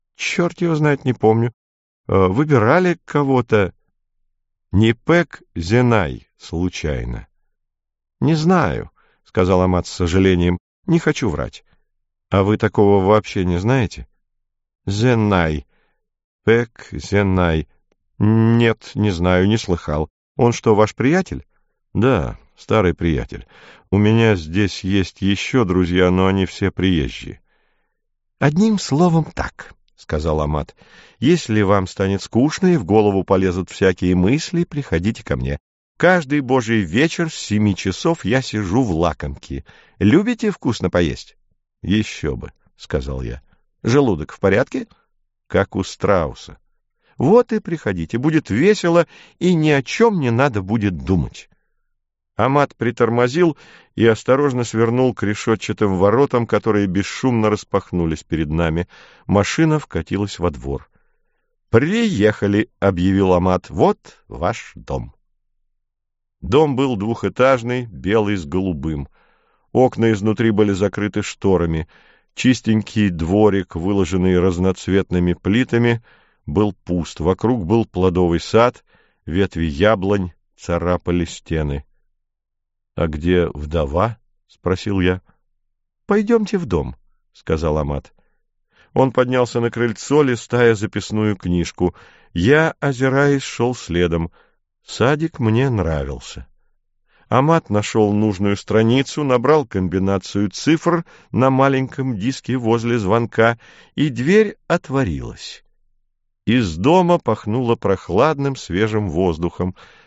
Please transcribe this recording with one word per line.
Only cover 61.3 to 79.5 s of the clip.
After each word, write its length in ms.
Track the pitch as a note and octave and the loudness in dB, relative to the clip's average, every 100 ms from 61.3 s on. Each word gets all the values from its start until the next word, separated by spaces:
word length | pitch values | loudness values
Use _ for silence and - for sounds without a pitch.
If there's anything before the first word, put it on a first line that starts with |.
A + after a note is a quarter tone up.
| _ _ _ _ | _ _ _ _
«Приехали», — 1000 | A2+ D3+ A3 A3+ C3 G#2 G2+ G2+ G#2 - _ | 2 2 0 0 2 2 2 0 0 0 _
объявил 540 | G2 F2 F#2 F#2+ F#2+ | -2 2 2 2 4
Амат, — 340 | F2+ F#2 F2+ - | 2 2 0 -4
«вот 480 | D2+ E3+ G#3 - - _ | 0 0 0 -8 -20 _
ваш 440 | - F2+ - - - | -6 -4 -4 -10 -18
дом». 380 | - C3+ - - _ _ _ _ _ _ _ _ _ _ _ _ | -10 -10 -10 -16 _ _ _ _ _ _ _ _ _ _ _ _
Дом 340 | - C3 D#3 B2+ | -2 2 2 2
был 200 | C3+ A2 | -2 -2
двухэтажный, 920 | G#2+ A2+ G2 - B2+ C3 A#2 B2 A#2+ | -4 -4 -4 2 2 2 0 -6 -6
белый 500 | D2+ E2 A2 G#2 G2+ | -8 -2 0 0 -2
с 100 | D2 | -4
голубым. 640 | F2+ F#2+ D2+ D#2 D2 C#2 _ _ _ _ _ _ | -4 -2 -4 -6 -6 -8 _ _ _ _ _ _
Окна 400 | A#2 B2+ - A2+ | 2 2 2 2
изнутри 400 | G#2 G#2+ G#2 A2+ | 2 0 0 0
были 200 | G#2 G#2 | 2 2
закрыты 500 | F#2+ G2+ G#2 G#2 G#2 | 2 -2 -2 -4 -4
шторами. 640 | G2+ - G2 F2+ E2+ D#2+ D#2+ _ _ _ _ - | -8 -4 0 2 0 -4 -8 _ _ _ _ -2
Чистенький 720 | B2+ A#2+ A2 A2 G#2 G#2+ G2+ | 0 0 0 -2 -2 0 0
дворик, 640 | E2+ E2 G2+ G#2+ G2 F2 E2+ | 0 0 2 4 2 -4 -6
выложенный 640 | F2+ G2+ E2+ F#2 F#2 F2+ | -4 -2 0 0 2 2
разноцветными 920 | F#2 F2 F#2 F2+ - F#2+ F2+ F2+ F2 | 0 0 -2 -2 -2 -2 0 0 0
плитами, 720 | F2 F#2+ A2 B2+ A#2 A#2+ A#2 - _ _ _ - | -2 -2 -2 0 0 2 0 -6 _ _ _ -6
был 280 | D2+ G#2 | -2 -2
пуст. 460 | F#2+ - F2+ D#2+ - | -4 -6 -6 -6 -4
Вокруг 460 | D#2+ F#2 A2 B2 E2+ | -2 0 0 -2 0
был 200 | A2+ G#2 | 0 0
плодовый 540 | F2+ F#2 F2 F2 E2+ | 0 0 2 2 0
сад, 440 | - A2 B2 - _ _ _ _ - | 0 2 2 0 _ _ _ _ -8
ветви 400 | E2+ F#2+ | -2 -2